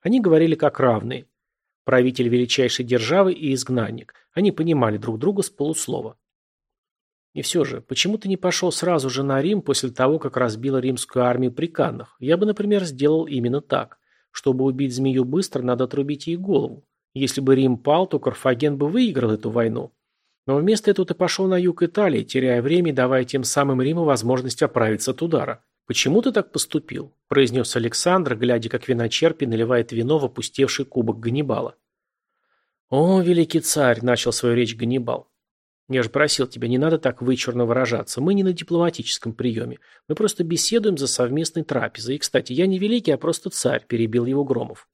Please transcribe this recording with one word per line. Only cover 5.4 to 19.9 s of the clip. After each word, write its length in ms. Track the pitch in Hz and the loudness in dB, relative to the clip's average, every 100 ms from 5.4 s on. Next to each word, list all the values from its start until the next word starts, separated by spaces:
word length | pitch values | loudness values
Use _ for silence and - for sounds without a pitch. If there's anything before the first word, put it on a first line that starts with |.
с 80 | - | -4
полуслова. 680 | _ 147 160 - 147 - - _ _ _ _ _ _ _ _ _ _ _ | _ -4 -4 -6 -8 -8 -16 _ _ _ _ _ _ _ _ _ _ _
И 80 | 147 | -10
всё 220 | 139 175 | -4 0
же, 180 | 135 120 | -2 -4
почему 340 | - 127 180 214 | -8 -4 -2 -2
ты 140 | 196 | -2
не 80 | 190 | -2
пошёл 340 | 180 170 180 | -2 0 -2
сразу 380 | - 175 170 131 | -2 0 0 0
же 120 | 123 | -4
на 200 | 139 135 | -2 0
Рим 180 | 156 208 | 0 -2
после 300 | - 135 131 | 0 -2 -2
того, 280 | 117 135 156 | 0 2 2
как 200 | 139 - | -2 -2
разбил 400 | 123 110 131 135 | -2 -2 -2 -2
римскую 480 | 127 127 - 127 123 | -2 -4 -4 0 2
армию 260 | 123 127 | 2 -2
при 140 | 123 170 | -2 -6
Каннах? 500 | - - 113 - _ | -2 -2 -2 -14 _
Я 200 | 127 175 | 0 2
бы, 80 | 208 | 2
например, 380 | 208 202 202 | 0 0 0
сделал 420 | 180 131 143 160 160 | 0 0 2 2 0
именно 340 | 135 120 135 | -2 -2 -2
так. 380 | - 131 120 - _ _ _ | -2 -4 -4 -14 _ _ _
Чтобы 340 | - - 131 | -4 0 2
убить 300 | 135 131 139 | 0 0 -4
змею 320 | 123 135 131 127 | 0 0 2 0
быстро, 340 | 156 190 175 | 0 -2 -4
надо 240 | 123 123 | -2 -2
отрубить 440 | 127 143 139 143 - | -2 -2 -4 -6 -6
ей 100 | 170 | -6
голову. 480 | 190 175 127 - _ _ _ | -2 -2 -2 -10 _ _ _
Если 300 | 131 135 - | -4 -4 0
бы 120 | 135 | 4
Рим 220 | 135 131 120 | 4 4 2
пал, 300 | - 156 185 | 2 2 2
то 120 | 147 | -2
Карфаген 600 | - 123 135 120 147 143 | -2 -2 -2 0 0 0
бы 100 | 143 | 0
выиграл 440 | 208 247 135 117 | 2 0 0 0
эту 180 | 107 113 | -2 -2
войну. 420 | 113 113 113 139 | -2 -2 -2 -10